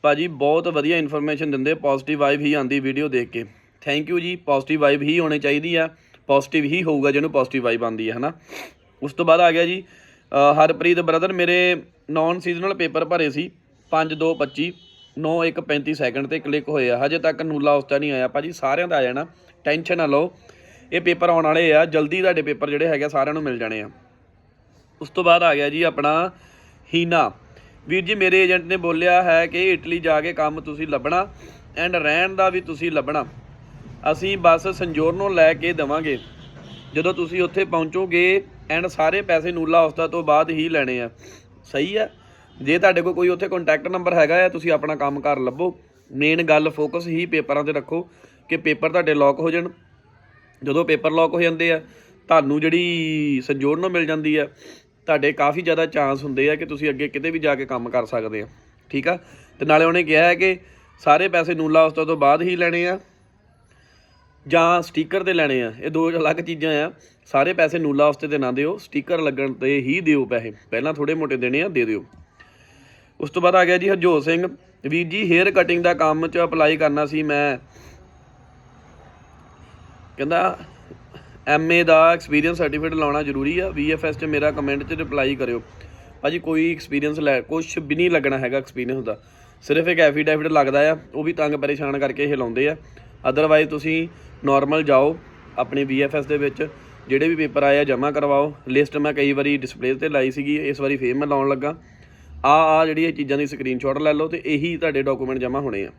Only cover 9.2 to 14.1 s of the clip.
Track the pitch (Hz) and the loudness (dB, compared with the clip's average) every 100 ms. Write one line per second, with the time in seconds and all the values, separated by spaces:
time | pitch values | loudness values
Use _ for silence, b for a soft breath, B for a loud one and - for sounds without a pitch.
9.2 | 170 165 175 165 170 185 185 - - _ | 4 6 6 4 0 -2 -8 -20 -20 _
10.2 | _ - 143 147 156 160 170 175 170 160 | _ 4 4 4 2 2 0 2 2 0
11.2 | 185 185 175 180 180 175 - _ - 156 | 0 -2 0 2 2 0 -6 _ -6 -2
12.2 | 160 180 180 170 190 196 165 160 160 175 | -2 -2 -4 -4 -4 -4 -4 -2 -2 0
13.2 | 151 139 180 _ _ _ _ 160 160 | 0 -2 -8 _ _ _ _ -2 -2